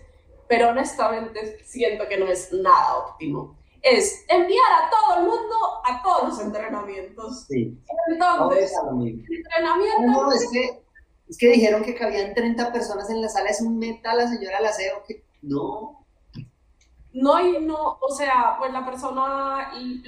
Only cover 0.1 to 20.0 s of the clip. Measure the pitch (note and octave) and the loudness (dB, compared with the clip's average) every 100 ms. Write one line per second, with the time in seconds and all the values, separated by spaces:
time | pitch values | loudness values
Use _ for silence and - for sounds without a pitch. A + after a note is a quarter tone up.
0.1 | _ _ - - A#3 A#3 A#3+ C#4+ - A3 | _ _ -12 -2 2 4 2 -2 -2 -2
1.1 | A3+ A3+ G#3+ G#3+ G#3+ - B3 G#3+ G#3 G3+ | -2 -8 -10 -12 -14 -14 -4 -2 -2 -4
2.1 | G3 F#3+ F3+ - F#3 F#3 E3+ - - - | -2 -2 -2 -4 -2 4 4 4 -2 -6
3.1 | - D3+ - - - _ _ - A#3 F#3+ | -10 -8 -8 -8 -16 _ _ 4 4 2
4.1 | - - F4 F4+ A4 B4+ - - G#4+ G#4+ | -2 2 2 4 4 6 4 4 2 4
5.1 | F4 F#4 A4 G#4+ A4+ A4 - B3+ B3 F#4+ | 4 2 0 -2 -2 -2 -2 -4 -2 0
6.1 | E4+ - - G#3 - - G#3 G3+ G3 F#3 | 2 0 -4 -6 -6 -6 -8 -8 -12 -14
7.1 | - - B3+ - C3 A2+ - - E4 E4+ | -14 -14 -14 -6 -4 -4 -6 -10 -2 0
8.1 | E4 F3+ - E3+ F#3 F#3+ - - B2+ A#2+ | 2 2 4 2 2 2 0 -2 -2 -4
9.1 | A2 - E4 - E4 E4 E4+ G#4+ G#4+ B3 | -6 -10 -10 -4 -2 2 2 2 2 4
10.1 | C4 C#4 A#3+ - A#3+ B3+ - _ - _ | 4 4 2 0 -2 -2 -6 _ -20 _
11.1 | _ - - A#3+ A#3+ G#3+ G#3+ A#3 A#3+ A3 | _ -16 4 6 8 6 2 0 -4 -4
12.1 | G3+ G3+ A#3 A#3 A3+ A#3+ G3 - G3+ G#3 | -2 -4 -2 0 0 -2 -4 -4 -6 -4
13.1 | A3+ A3 G3 G3 G#3+ A3+ A3+ A3+ A3+ A3+ | -4 -2 -2 -2 -2 -2 -2 -4 -6 -2
14.1 | A#3+ A#3+ A3+ F#3+ G3 A3 G3+ F#3+ G3+ - | 0 0 -2 -4 -2 -2 -2 -4 -6 -10
15.1 | - _ _ D3 C#3 - A3 - - _ | -16 _ _ -6 -4 -4 -8 -12 -16 _
16.1 | _ _ - - _ _ _ _ _ - | _ _ -18 -18 _ _ _ _ _ -12
17.1 | B3+ C4+ E4 F4+ E4+ D#4 D#4 D4 - C4 | 0 4 4 4 0 -2 -2 -4 -2 -4
18.1 | C4+ C#4+ B3+ A#3 B3 C4+ B3+ B3+ B3+ C4 | -2 0 2 2 0 -4 -6 -8 -8 -6
19.1 | C4 C4+ C#4 C#4 C4+ C4+ B3 B3+ B3+ | -4 -2 -2 -4 -6 -8 -10 -10 -10